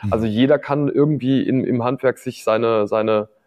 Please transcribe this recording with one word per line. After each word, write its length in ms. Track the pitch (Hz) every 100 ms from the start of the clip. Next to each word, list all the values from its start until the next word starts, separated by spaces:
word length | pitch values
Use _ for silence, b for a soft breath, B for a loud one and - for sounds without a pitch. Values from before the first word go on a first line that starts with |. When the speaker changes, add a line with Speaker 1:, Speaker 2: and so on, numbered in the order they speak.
Speaker 1:
Mhm. 120 | 104
Speaker 2:
Also 120 | 110 110
jeder 320 | 107 135 143
kann 280 | - 143 143
irgendwie 560 | - 151 147 127 131 -
im, 160 | 127
im 200 | - 120
Handwerk 340 | 120 135 131 120
sich 260 | 127 -
seine, 440 | 110 110 113 110 104
seine, 400 | 110 110 107 107 _